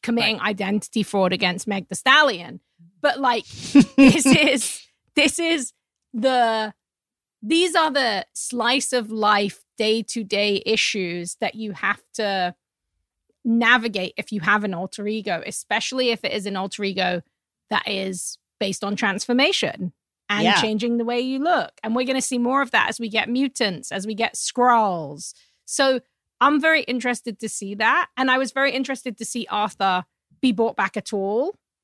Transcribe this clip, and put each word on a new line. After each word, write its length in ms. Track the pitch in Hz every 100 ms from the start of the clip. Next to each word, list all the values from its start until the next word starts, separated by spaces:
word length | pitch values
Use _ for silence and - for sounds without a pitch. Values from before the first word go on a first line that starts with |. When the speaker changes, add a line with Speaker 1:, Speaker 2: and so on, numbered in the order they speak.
Speaker 1:
committing 380 | - 233 214 214
Speaker 2:
Right. 120 | 202
Speaker 1:
identity 520 | 196 190 208 - 220
fraud 300 | 196 202 180
against 340 | 185 180 180 214
Meg 220 | 196 -
Thee 80 | 180
Stallion. 640 | 254 294 285 175 170 180 _ _ - _
But, 160 | 285 277
like, 240 | 262 226 -
Speaker 2:
<laughs> 500 | - - 277 - -
Speaker 1:
this 280 | - 330
is, 560 | 269 - 277 262 - - - _ _ -
this 220 | 294 -
is 320 | 330 330 240 - _ _ _
the, 580 | 233 262 254 226 220 214 - _ _ _ _ _ _
these 320 | 214 330 359
are 160 | 339 311
the 340 | 269 240 196 -
slice 600 | - - 240 233 262 -
of 160 | 247 220
life, 540 | 220 208 208 202 - _ -
day-to-day 840 | 214 226 - 233 202 202 208 202
issues 680 | - 214 - 208 175 175 170 -
that 160 | 202 220
you 160 | 214
have 280 | 170 196 208 _
to 400 | - 202 190 180 - _ _ _ _ _ _ _ _
navigate 720 | 233 233 233 247 226 196 185 -
if 160 | -
you 80 | 208
have 240 | 170 208
an 80 | 208
alter 340 | 175 185 - 208
ego, 360 | 220 196 170 -
especially 640 | - - 214 - 262 254
if 140 | 226
it 80 | -
is 140 | 214 196
an 100 | 196
alter 260 | 190 -
ego 360 | 196 190 180 175 - _ _ _ -
that 180 | 208 -
is 500 | 196 190 180 - - _ -
based 220 | 196 -
on 120 | 202 202
transformation 960 | 208 180 - 247 311 - - - 180 - _ _ -
and 140 | 208
Speaker 2:
Yeah. 160 | 180 196
Speaker 1:
changing 380 | 220 214 233 233
the 60 | 233
way 140 | 240
you 180 | 254 269
look. 340 | 320 349 - -
And 140 | 220 240
we're 80 |
gonna 160 | 262 262
see 160 | - 247
more 240 | 240 269
of 100 | 254
that 180 | 220 -
as 100 | 233
we 80 | 226
get 220 | 214 220
mutants, 600 | 247 277 - 214 175 -
as 160 | 196 208
we 60 |
get 200 | 208 233
Skrulls. 1000 | - - - 247 233 208 170 151 147 - - _ _
So 360 | - - 269 254 - _ _ -
I'm 180 | 262 294
very 220 | 320 311
interested 580 | - 247 247 240 233 202
to 80 | 220
see 260 | - 196 202
that. 340 | 226 311 - -
And 120 | 262
I 60 | 254
was 160 | 262
very 200 | 269 277
interested 440 | 254 269 262 254 208
to 80 |
see 220 | 226 240 -
Arthur 560 | 208 208 - 190 180 - _ _ _
be 100 | 254
brought 240 | 208 226 -
back 220 | 190 208
at 160 | -
all. 420 | 202 196 220 339 - _ _